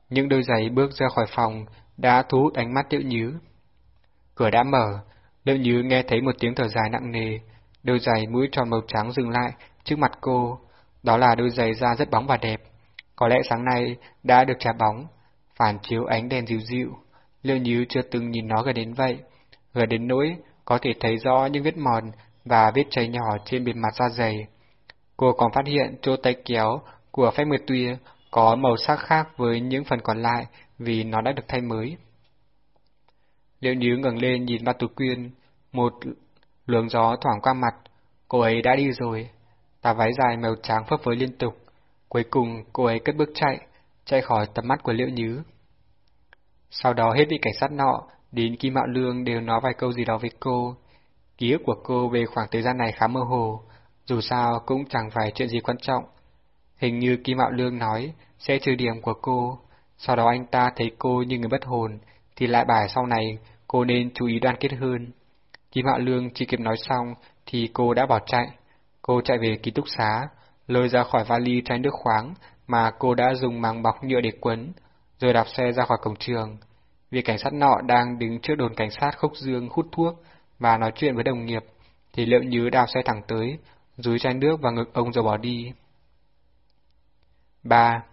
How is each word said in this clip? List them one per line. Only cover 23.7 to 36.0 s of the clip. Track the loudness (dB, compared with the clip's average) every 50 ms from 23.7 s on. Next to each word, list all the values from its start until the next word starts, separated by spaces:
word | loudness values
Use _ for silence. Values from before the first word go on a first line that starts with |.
| -4
mặt | -2 -4 -4 -2
da | 0 -2 -2
giày. | 0 0 -2 -2 -2 -4 -8 -12 -16 _ _ _ _ _ _ _ -20 _ _ _ _
Cô | 2 2 2 4
còn | 4 2 2 2
phát | 0 -2
hiện | 0 0 0 0 0 -4 -6 -2
chỗ | -2 0
tay | 2 2 0 0 0 -4
kéo | -2 0 2 2 2 0 -2 -6 -14 -20 -20 _ _
của | -2 2 2 2
Phách | 4 2 0
Mười | 0 0 -2 0
Tuya | -2 -2 -2 0 -2 -4 -8 -12 -20 -20 _ _ -2
có | 2 6 6 6 6
màu | 4 4 2 2
sắc | 2 2 0 0
khác | 0 2 2 2 2 2 -2 -4
với | -4 -2 -2 0 -2
những | -2 -4 -4 -4 -2
phần | -2 -4 -4 -2
còn | -4 -4 -2 0
lại | 0 -2 -2 -4 -8 _ -20 -20 _ _ -10
vì | -4 -4 -2 -2 -2
nó | -2 -2 -2
đã | 0 -2 -2
được | -4 -6 -6
thay | -4 -4
mới. | -4 -4 -4 -4 -4 -6 -8 -12 -18 _ _ _ _ _ _ _ _ _ _ _ _ _ _ _ _ _ _ _ _ _ _ _ _ _ _ _ _ _ _ -4
Liễu | -2 -2 0
Nhứ | 2 2 2 2
ngẩng | 2 2 0 0 0
lên | 0 0 0 0 0
nhìn | -2 -4 -2 -2
Văn | -2 -2 -2
Tú | -2 -6 -4
Quyên, | -4 -4 -4 -4 -4 -8 -12 -14 _ _ _ _ _ _ _ -4
một | 0 0 0 -2 -4